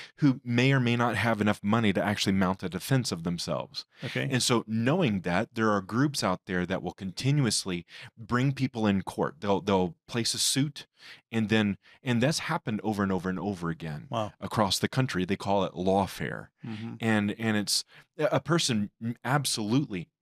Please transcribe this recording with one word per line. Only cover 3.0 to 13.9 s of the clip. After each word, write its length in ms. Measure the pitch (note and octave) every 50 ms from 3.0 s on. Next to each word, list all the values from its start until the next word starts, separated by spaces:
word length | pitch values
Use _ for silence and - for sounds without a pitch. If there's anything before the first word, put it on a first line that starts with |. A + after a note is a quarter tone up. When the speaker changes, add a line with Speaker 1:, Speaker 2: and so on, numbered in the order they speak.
| A2+ - G#2
Speaker 1:
of 100 | E2+ E2
themselves. 640 | F2+ F2 E2+ - - D2+ B1+ B1 - - - - _ _ - -
Speaker 2:
Okay. 240 | - - B2+ C3 C#3
Speaker 1:
And 120 | C3+ B2 -
so 220 | - B2+ A#2 -
knowing 540 | - A2 A2+ A#2 B2+ D3+ F#3+ F3+ B2 G#2 F#2+
that, 340 | E2 F2 F2 F#2 A2+ - -
there 160 | A2+ A2+ A2
are 120 | G#2 G2+ F#2+
groups 420 | F#2 G#2 A#2 C#3 D#3 C3+ - -
out 220 | G2+ F#2 F2 _
there 180 | - F#2+ F2+ F2+
that 180 | E2+ F#2 F2 -
will 120 | F2+ E2+
continuously 920 | - G2 F#2+ E2+ - - C3 C#3+ D3+ C3+ A2 G2 - - G2 F2+ F2 E2 _ - - - A#2 -
bring 360 | - A2+ G2 A#2 B2 B2+ C#3+ C3+
people 340 | C3+ C3+ B2 - A#2+ A2
in 160 | G#2 G2 F#2+ F2+
court. 340 | - - - F#2 C2+ - -
They'll, 200 | - G2+ G2+ F#2
they'll 340 | E2+ G2+ G2 F#2+ F#2 F2 D#2+ _ _ -
place 240 | - A#2+ A2+ - -
a 60 | A2+
suit, 480 | - - - C3+ C3+ D3+ - - - _ _ _ - - - - _ _
and 200 | - A2+ A2 G2
then, 260 | G#2+ A2 G#2+ G2+ G2 - _ _ - - -
and 200 | B2+ B2 A#2 A#2+
that's 160 | C#3+ E3 -
happened 400 | - - D#3+ E3 - - A2 G2+ -
over 200 | G#2+ G#2+ G2 G2+
and 100 | G2 F#2+
over 160 | F2+ E2 F#2
and 100 | F#2 F#2
over 300 | D#2 G#2 G2+ E2+ F2 E2+
again 380 | E2 D#2+ E2 D#2+